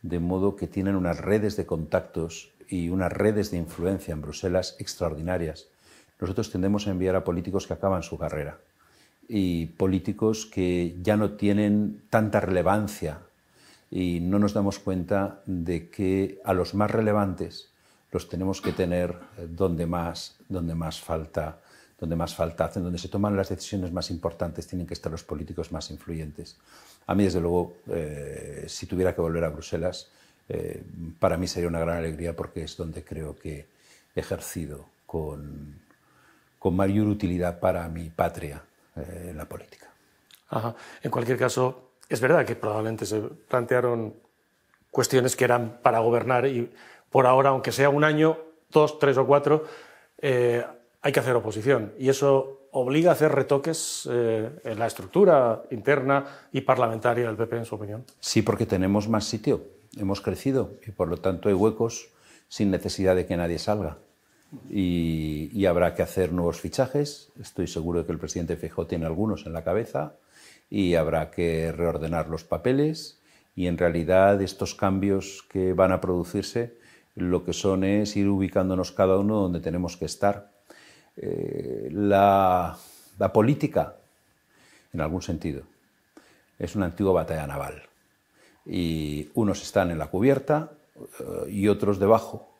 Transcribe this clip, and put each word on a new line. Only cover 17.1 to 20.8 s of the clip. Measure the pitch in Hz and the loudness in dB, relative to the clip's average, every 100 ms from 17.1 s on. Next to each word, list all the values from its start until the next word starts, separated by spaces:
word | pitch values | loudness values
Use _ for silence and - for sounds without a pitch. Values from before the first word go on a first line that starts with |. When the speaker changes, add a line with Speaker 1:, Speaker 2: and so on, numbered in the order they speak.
| 104 101 87 82 - - _ _ _ _ | 2 0 -2 -8 -10 -20 _ _ _ _
Speaker 1:
los | 92 - | -8 -6
tenemos | 87 92 92 | -6 -4 -4
que | 104 | -4
tener, | 82 90 87 87 85 - - | -2 -2 0 -2 -6 -14 -16
eh, | 85 | -14
donde | 82 95 82 85 | -2 0 0 -2
más, | 87 85 85 - _ _ | -2 -4 -8 -14 _ _
donde | 92 85 | -6 -4
más | 82 | -4